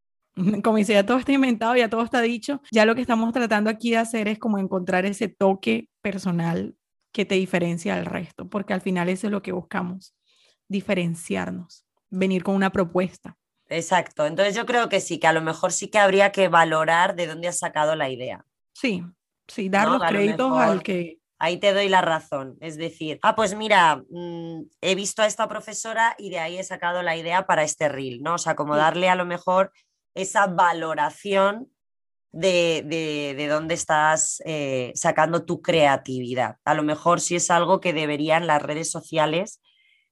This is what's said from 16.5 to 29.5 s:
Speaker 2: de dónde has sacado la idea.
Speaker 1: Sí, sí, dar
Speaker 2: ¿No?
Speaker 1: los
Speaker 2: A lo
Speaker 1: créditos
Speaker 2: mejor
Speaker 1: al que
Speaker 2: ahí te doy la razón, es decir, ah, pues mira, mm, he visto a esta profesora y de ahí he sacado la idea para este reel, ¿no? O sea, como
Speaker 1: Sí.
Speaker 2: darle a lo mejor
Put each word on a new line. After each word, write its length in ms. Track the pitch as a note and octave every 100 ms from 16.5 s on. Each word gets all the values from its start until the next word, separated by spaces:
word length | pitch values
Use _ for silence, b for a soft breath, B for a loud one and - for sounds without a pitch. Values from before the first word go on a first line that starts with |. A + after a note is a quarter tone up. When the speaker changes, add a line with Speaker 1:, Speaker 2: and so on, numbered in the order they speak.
| E3+ D#3+ D#3+ D#3+ E3+ F#3+ F3+
Speaker 2:
de 100 | E3
dónde 220 | D#3+ F3
has 100 | E3+
sacado 380 | E3+ D#3 D3+ D#3
la 120 | C3+
idea. 360 | B2 B2 F#2 _ _ _
Speaker 1:
Sí, 300 | - - F2+ F2 _ _ _ _
sí, 200 | - F#3+
dar 200 | G3 G3+
Speaker 2:
¿No? 60 |
Speaker 1:
los 80 | G3
Speaker 2:
A 100 | -
lo 60 | G3+
Speaker 1:
créditos 300 | G#3 A#3 C4
Speaker 2:
mejor 140 | B3+
Speaker 1:
al 180 | A3+ F#3
que 360 | - F3+ E3+ - _ -
Speaker 2:
ahí 160 | D#3+ F3+
te 160 | G3+
doy 160 | G3 G3+
la 140 | F#3
razón, 540 | E3 D#3+ - C#3+ C3 -
es 160 | D#3+ D#3
decir, 420 | E3 E3 D#3+ C#3+
ah, 120 | G#3
pues 220 | A3 G#3 G#3
mira, 460 | A3 G3+ E3 C#3 -
mm, 500 | F3 F3 E3+ E3 E3 D#3 -
he 140 | F3
visto 280 | F#3+ G3+ -
a 40 | G#3+
esta 220 | - G#3+
profesora 680 | G#3 G#3+ G3+ A3+ A3 A3+ -
y 120 | G3+
de 80 | F3
ahí 200 | D#3+ F3+
he 40 |
sacado 380 | F#3 F3+ F3 F3+
la 140 | F3 E3
idea 300 | E3 F3+ F#3+
para 180 | D#3+
este 240 | D#3 - D3+
reel, 340 | C3 C3+ A#2+
¿no? 120 | D3+
O 40 | E3+
sea, 160 | E3
como 200 | D3+ D3
Speaker 1:
Sí. 40 | D3
Speaker 2:
darle 280 | D#3 E3 F#3
a 80 | F3+
lo 80 |
mejor 480 | F3 E3+ F#3